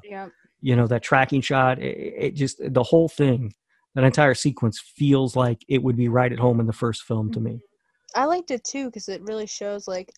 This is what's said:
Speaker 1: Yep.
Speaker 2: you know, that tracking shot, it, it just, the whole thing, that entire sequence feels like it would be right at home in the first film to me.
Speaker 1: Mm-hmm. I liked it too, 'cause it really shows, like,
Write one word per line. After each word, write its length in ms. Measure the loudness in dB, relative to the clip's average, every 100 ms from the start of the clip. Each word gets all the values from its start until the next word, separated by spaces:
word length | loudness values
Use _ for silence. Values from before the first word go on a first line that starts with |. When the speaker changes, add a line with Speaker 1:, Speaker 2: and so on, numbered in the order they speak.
Speaker 1:
Yep. 260 | -12 -14 -16 _ _ _
Speaker 2:
you 160 | 0 2
know, 100 | 4
that 140 | 0
tracking 380 | 2 2 4 0
shot, 380 | 0 2 2 0
it, 180 | -6 -8 -10 -6
it 120 | -6
just, 260 | -2 -4 -4
the 200 | -2 0
whole 260 | 4 4 4
thing, 460 | 2 0 2 -4 -12 _ _ _
that 100 | 2
entire 300 | 4 6 4
sequence 440 | 4 -2 0 -2 -2
feels 580 | -14 -2 2 4 2 0
like 280 | 0 -2 -2
it 140 | 0
would 140 | 0 0
be 120 | 2
right 220 | 2 2
at 80 | 2
home 220 | 2 2
in 60 | 0
the 60 |
first 280 | -2 -4 -4
film 280 | -6 -4 -4
to 80 | -4
me. 120 | -6
Speaker 1:
Mm-hmm. 680 | -8 _ _ _ _ _ -2
I 40 | -2
liked 240 | -2 -4
it 120 | -8
too, 280 | -8 -8 -10
'cause 180 | -10 -12
it 140 | -12
really 240 | -10 -10 -10
shows, 420 | -10 -8 -8 -8
like, 240 | -10 -10